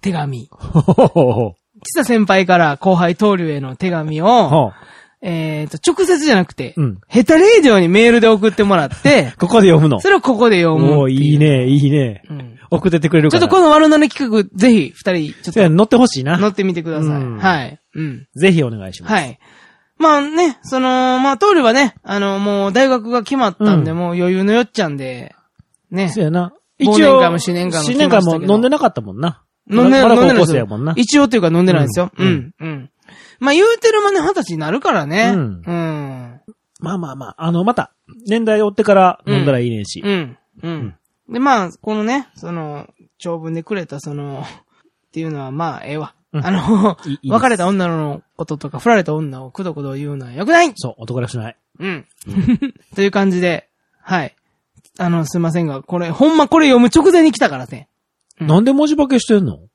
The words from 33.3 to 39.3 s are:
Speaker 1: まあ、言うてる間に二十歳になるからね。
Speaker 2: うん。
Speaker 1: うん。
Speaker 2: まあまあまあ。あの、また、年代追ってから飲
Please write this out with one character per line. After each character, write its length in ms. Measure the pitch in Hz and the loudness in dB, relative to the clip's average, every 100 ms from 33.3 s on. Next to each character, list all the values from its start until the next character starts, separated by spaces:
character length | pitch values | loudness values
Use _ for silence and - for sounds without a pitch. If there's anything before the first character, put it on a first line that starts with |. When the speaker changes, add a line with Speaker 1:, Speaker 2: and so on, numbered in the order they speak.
| _ | _
Speaker 1:
ま 120 | 262 | 0
あ、 20 | |
言 100 | 302 | 2
う 140 | 427 466 | 2 2
て 120 | 453 | 2
る 100 | 427 | 2
間 100 | 403 | 0
に 80 | 392 | 0
二 80 | 311 | -2
十 60 | 381 | -4
歳 100 | 226 | -6
に 60 | 160 | -6
な 120 | 151 | -4
る 120 | 226 | -4
か 100 | 370 | -2
ら 140 | 226 143 | -2 -2
ね。 260 | 180 226 | -2 0
Speaker 2:
う 40 | 196 | 0
ん。 240 | 127 90 82 | -4 -8 -8
Speaker 1:
う 60 | |
ん。 680 | 170 165 151 139 131 120 127 - - _ _ | -6 -6 -8 -10 -14 -18 -20 -20 -20 _ _
Speaker 2:
ま 120 | 160 | -10
あ 40 | 190 | -8
ま 140 | 165 | -10
あ 40 | 135 | -14
ま 140 | 117 | -18
あ。 60 | - 165 | -8 -4
あ 60 | |
の、 120 | 170 | -2
ま 100 | 196 | -2
た、 200 | 240 - _ _ - - | -2 -6 _ _ -18 -6
年 160 | 226 | -4
代 180 | 220 214 | 0 0
追 60 | 208 | 0
っ 60 | |
て 100 | 208 | -2
か 100 | 214 | 2
ら 280 | 196 185 175 | 4 4 0
飲 180 | - | -4